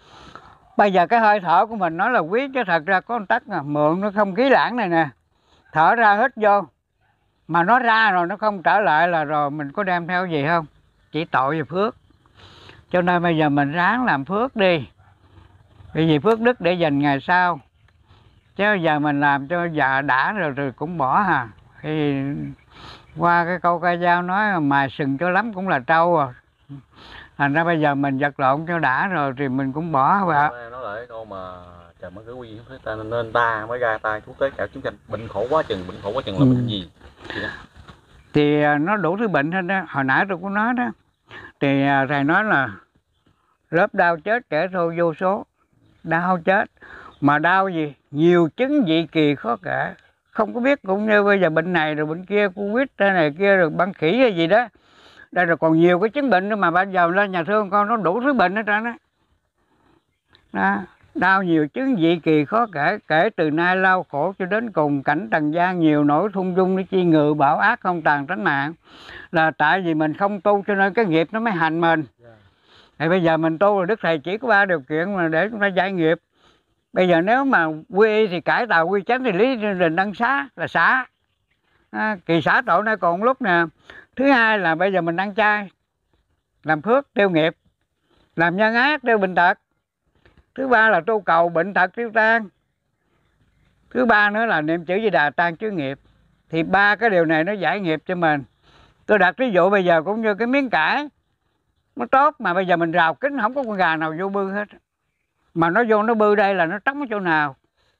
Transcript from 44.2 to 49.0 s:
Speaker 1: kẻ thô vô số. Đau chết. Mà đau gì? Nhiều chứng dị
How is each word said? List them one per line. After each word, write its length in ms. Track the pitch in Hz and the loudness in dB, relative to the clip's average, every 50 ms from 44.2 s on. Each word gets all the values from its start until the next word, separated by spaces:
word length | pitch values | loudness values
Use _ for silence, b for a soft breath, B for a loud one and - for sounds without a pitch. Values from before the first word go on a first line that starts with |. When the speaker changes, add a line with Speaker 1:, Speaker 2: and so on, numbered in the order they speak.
| - 202 226 254 - - | -2 -2 -2 -2 -4 -4
Speaker 1:
kẻ 180 | 151 151 180 | -4 -2 -2
thô 240 | 185 185 180 170 170 170 | -2 -2 -4 -4 -2 -2
vô 160 | 170 175 165 151 | 0 0 -2 -2
số. 320 | - 190 185 202 226 - _ _ _ _ _ _ _ _ _ _ _ - | -2 -2 -2 -2 -4 -6 _ _ _ _ _ _ _ _ _ _ _ -6
Đau 360 | 165 160 170 175 180 185 175 165 | -4 -2 -2 0 0 -2 -2 0
chết. 240 | 214 190 208 - - _ _ B B B B B B B B | 0 0 0 0 -4 _ _ B B B B B B B B
Mà 180 | 139 143 147 151 | 0 2 2 2
đau 300 | 156 170 185 190 196 190 | 2 2 2 2 0 0
gì? 240 | 175 160 151 147 135 _ _ _ | -2 -4 -6 -6 -8 _ _ _
Nhiều 380 | 139 147 165 170 175 170 170 147 - | -2 2 4 4 6 4 4 2 0
chứng 280 | - 254 269 294 294 220 | -2 -2 0 2 2 2
dị 200 | 156 160 165 | 2 2 0